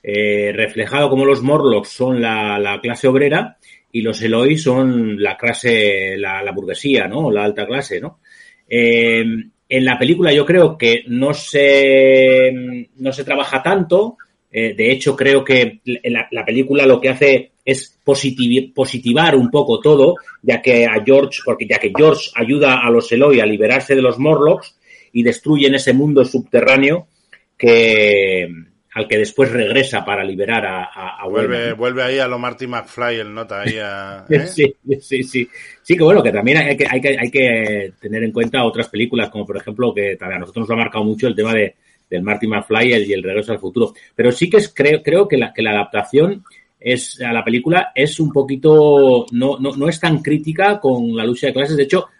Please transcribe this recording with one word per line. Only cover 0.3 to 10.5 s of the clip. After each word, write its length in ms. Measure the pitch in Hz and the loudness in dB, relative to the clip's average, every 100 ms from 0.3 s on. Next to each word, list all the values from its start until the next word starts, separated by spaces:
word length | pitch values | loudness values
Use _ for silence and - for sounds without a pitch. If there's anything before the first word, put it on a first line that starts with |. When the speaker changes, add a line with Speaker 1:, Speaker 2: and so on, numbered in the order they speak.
| 104 104 | -2 -2
Speaker 1:
reflejado 540 | 104 107 110 101 139 143 | -4 -4 -4 -4 -2 0
como 140 | 131 | 2
los 180 | 135 135 | 2 2
Morlocks 460 | 127 151 139 104 101 | 2 2 2 0 -2
son 300 | - 127 127 | -6 -2 -2
la, 380 | 113 110 107 104 | -2 -2 -4 -2
la 220 | 101 101 | -4 -4
clase 260 | 117 113 131 | -6 -2 0
obrera 480 | 135 143 165 240 _ _ _ _ | 2 2 0 -4 _ _ _ _
y 100 | 117 | -6
los 180 | 110 104 | -4 -4
Eloi 340 | 113 113 131 156 | -2 0 2 0
son 600 | 135 127 131 120 110 101 | 0 0 0 0 -2 -2
la 140 | 101 - | -4 -2
clase, 800 | 120 113 123 113 104 98 95 98 | -4 -2 0 2 2 0 -4 -6
la, 260 | 98 98 | -6 -6
la 100 | 101 | -8
burguesía, 540 | 95 95 90 139 127 92 | -8 -8 -6 -2 0 -2
¿no? 220 | 123 151 | -4 -2
La 140 | 104 | 0
alta 220 | 104 104 101 | -2 -4 -8
clase, 340 | 131 139 90 | -8 -6 -10
¿no? 180 | 143 _ _ _ - _ _ | -10 _ _ _ -20 _ _
Eh, 560 | 120 117 117 117 113 113 113 - _ _ 131 | 0 2 2 2 0 -2 -6 -10 _ _ -2
en 80 | |
la 140 | 131 123 | 0 0
película 340 | 127 175 165 | 0 2 2
yo 120 | 143 | 2
creo 320 | 143 | 2